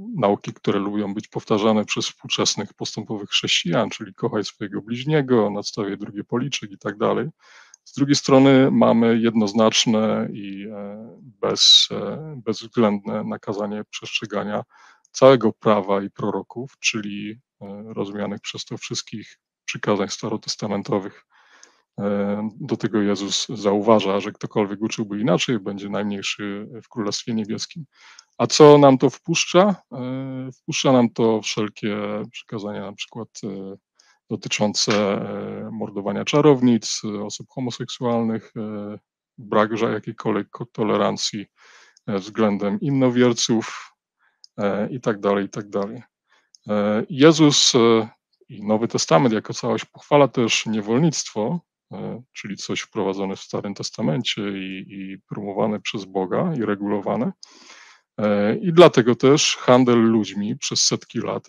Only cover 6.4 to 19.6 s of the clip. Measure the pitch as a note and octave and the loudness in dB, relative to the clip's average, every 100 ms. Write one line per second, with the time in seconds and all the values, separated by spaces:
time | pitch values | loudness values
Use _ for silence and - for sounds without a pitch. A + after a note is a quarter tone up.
6.4 | C#3 - G#2+ G2 G#2+ G#2 A2 G#2 C#3+ - | -4 -6 -10 -10 -10 -2 0 0 -4 -10
7.4 | _ - - _ - - C#3+ C#3 - C3+ | _ -20 -20 _ -16 -4 0 0 4 6
8.4 | C3+ C3+ C3+ A#2+ A#2 A2+ A#2 A#2 A2+ A2 | 8 8 6 6 4 4 4 4 2 2
9.4 | G#2 A2 A2 - - A2 A2 G#2+ A2 A#2+ | 2 4 4 4 2 0 0 -2 -4 -8
10.4 | G2+ G2 G#2 G#2 G2+ G#2 A2+ - C3+ - | -12 -12 -12 -12 -12 -14 -18 -20 -20 -6
11.4 | G#2 G2+ - - - G#2+ G2+ - D#3 C#3+ | -4 2 4 6 4 -2 -6 -8 -10 -10
12.4 | A2+ G#2+ A2+ - G#2+ G2+ G#2 G#2+ G#2 G#2+ | -6 -8 -4 2 2 2 -4 -6 -6 -8
13.4 | - G2+ G#2 G#2+ G#2+ - A2 - G#2+ G2+ | -8 -6 -6 -8 -10 -14 -10 -8 -6 -6
14.4 | G2+ G#2+ - _ - _ _ - C3+ C3 | -4 -6 -8 _ -20 _ _ 6 8 8
15.4 | A2+ - A2+ G#2 F#2+ G2 G2 - G#2 G2 | 4 0 2 2 2 -2 -2 -6 -6 -6
16.4 | - A#2+ C3+ - - A2 G#2 G2+ G#2 A#2 | -8 -12 -14 -8 -6 -6 -8 -10 -10 -14
17.4 | _ _ G2+ G2+ A2 A2 G2+ G#2 G2 G#2+ | _ _ -16 -16 -12 -8 -8 -6 -8 -8
18.4 | - A2 - A2+ - A2+ - G#2+ G2 - | -12 -14 -12 -12 -10 -10 -10 -14 -16 -20
19.4 | _ _ | _ _